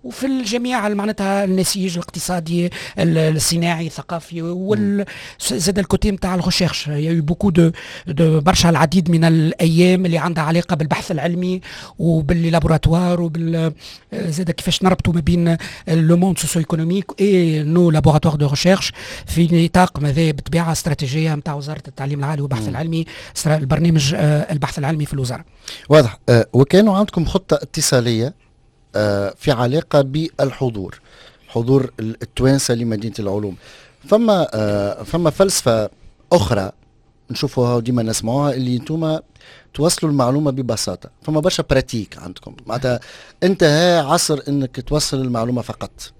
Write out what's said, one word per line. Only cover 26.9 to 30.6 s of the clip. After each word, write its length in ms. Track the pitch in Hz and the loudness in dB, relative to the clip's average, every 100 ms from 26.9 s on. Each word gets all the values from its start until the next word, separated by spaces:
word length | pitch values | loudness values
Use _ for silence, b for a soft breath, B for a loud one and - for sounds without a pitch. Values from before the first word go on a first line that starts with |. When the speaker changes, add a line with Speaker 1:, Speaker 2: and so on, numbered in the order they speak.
| 190 | 2
Speaker 2:
عندكم 280 | 208 - | 0 0
خطة 300 | 156 185 - | 0 -2 0
اتصالية، 800 | 151 139 - 143 131 117 113 123 - _ _ _ _ _ 101 | -2 -2 -4 0 2 2 0 -2 -6 _ _ _ _ _ -2
آه، 380 | 107 101 101 - | 0 0 -4 -4
في 120 | - | -2
علاقة 500 | 120 123 151 - 151 | 0 0 0 0 0
بالحضور، 1000 | 139 147 160 - 139 - | 2 -2 -6 -2 -4 -2